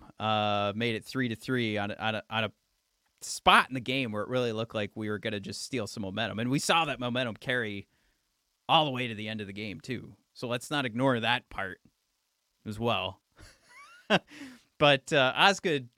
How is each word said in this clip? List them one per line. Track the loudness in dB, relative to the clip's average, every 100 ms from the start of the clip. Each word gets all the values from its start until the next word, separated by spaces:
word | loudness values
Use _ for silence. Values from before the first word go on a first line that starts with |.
| -10 -6
Uh, | 0 2 2 2 0 0
made | -2 -2
it |
three | -4 -2 -2
to | -4
three | -2 0 0 0
on | -2
a, | -4
on | -4 -4
a, | -4
on | -2 -2
a | -6 _ _ _ _ _ _ -12
spot | 0 6 6 6
in |
the | -2
game | -2 -2 -2
where | -2
it | -2
really | 0 0
looked | -2 -4 -4
like | -4 -4
we | -4
were | -4
gonna | -4 -4
just | -6 -10
steal | -6 -4 -4
some | -6
momentum, | -6 -4 -2 -2
and | 0
we | 0
saw | 2 2 2
that | -2
momentum | -2 -2 -2 -4
carry | -2 -2 -2 -6 -12 _ _ _ _ _ _ _ 2
all | 4 4
the |
way | 0 -4
to | -4
the | -6
end | -6
of | -8
the |
game | -8 -8 -8
too. | -8 -8 -10 -20 _
So | -10 -6
let's | -6 -4
not | -4 -2
ignore | 0 2 2
that | 2 0 -2
part | -8 -8 -8 _ _ _ _ _ _ _ _ -10
as | -4
well. | 0 0 -2 -8 _ -20 -20 -20 _ -20 -20 -10 2
<laughs> | 2 2 -16 -16 -18 _ 4
But, | 6 6 4
uh, | 4 4 6
Osgood, | 4 4 2 0 -2